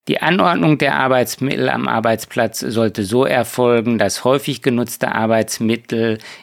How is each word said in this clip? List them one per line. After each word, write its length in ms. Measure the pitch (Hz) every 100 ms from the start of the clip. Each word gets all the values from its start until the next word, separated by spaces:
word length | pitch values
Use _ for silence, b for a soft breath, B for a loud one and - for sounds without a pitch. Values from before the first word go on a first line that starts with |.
| -
Die 140 | -
Anordnung 580 | 156 180 185 175 165 143
der 160 | 143 143
Arbeitsmittel 760 | 131 127 120 - 131 - 131
am 180 | 120 127
Arbeitsplatz 760 | 113 113 113 - - 113 -
sollte 420 | 135 113 113 107
so 200 | 98 120
erfolgen, 760 | 139 131 113 - 123 120 113 113
dass 240 | 101 -
häufig 400 | 127 139 143 123
genutzte 500 | - 120 120 - 123
Arbeitsmittel 1040 | 117 113 113 107 - 113 117 - 113 113 110 B B